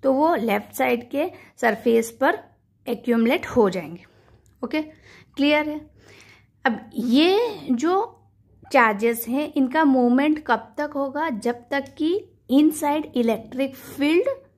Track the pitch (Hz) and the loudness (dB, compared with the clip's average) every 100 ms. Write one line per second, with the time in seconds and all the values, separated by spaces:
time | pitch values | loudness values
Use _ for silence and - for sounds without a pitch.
0 | 269 262 311 320 220 - - - 254 240 | 0 2 2 2 0 -2 -4 -4 -2 -2
1 | 240 277 339 - - - 233 202 247 226 | -4 -4 -4 -6 -20 -4 -2 0 2 0
2 | 226 - 277 415 - _ _ _ - 240 | 0 -2 0 0 -6 _ _ _ -10 -8
3 | - 233 226 302 - 247 208 180 156 175 | -2 2 2 0 -2 2 2 0 -10 -16
4 | - _ _ _ _ - 240 311 311 - | -20 _ _ _ _ -14 -6 -4 -6 -12
5 | - - _ - 285 302 302 302 - _ | -20 -20 _ -2 2 2 0 -8 -12 _
6 | - - - - _ _ 262 220 - - | -20 -20 -20 -20 _ _ -2 -2 -8 -8
7 | 240 247 330 392 480 403 - 240 311 381 | 0 4 4 4 0 -4 -4 -2 0 0
8 | 480 - _ _ _ _ - 269 226 202 | -2 -8 _ _ _ _ -2 2 4 2
9 | 233 233 226 262 302 294 262 302 311 262 | -2 -2 -4 -4 -2 -2 0 2 4 4
10 | 240 247 294 302 - 226 - - 294 294 | 4 2 2 0 0 -2 -2 -10 -8 -6
11 | 277 285 320 220 233 240 - 277 269 - | -6 -4 -6 -4 -4 -6 -6 -6 -6 -4
12 | 311 381 - _ - 262 311 302 294 302 | -2 -2 -6 _ 0 4 4 2 -2 -2
13 | 302 247 226 220 - 254 269 262 - - | -4 -2 0 -2 -4 -6 -6 -6 -14 -4
14 | 285 330 508 539 - | 2 2 0 -4 -10